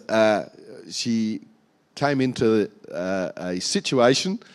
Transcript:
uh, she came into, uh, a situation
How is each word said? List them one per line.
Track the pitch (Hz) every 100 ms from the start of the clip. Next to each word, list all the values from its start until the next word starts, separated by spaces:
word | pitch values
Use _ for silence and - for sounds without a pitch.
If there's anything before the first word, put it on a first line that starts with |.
| -
uh, | 110 110 101 67 - - - 95
she | - 123 113 110 110 - _ _ _ _ -
came | 143 135
into, | 131 123 113 110 98 - -
uh, | 80 90 95 90 -
a | 90 90
situation | - 202 - 131 120 135 185 202 -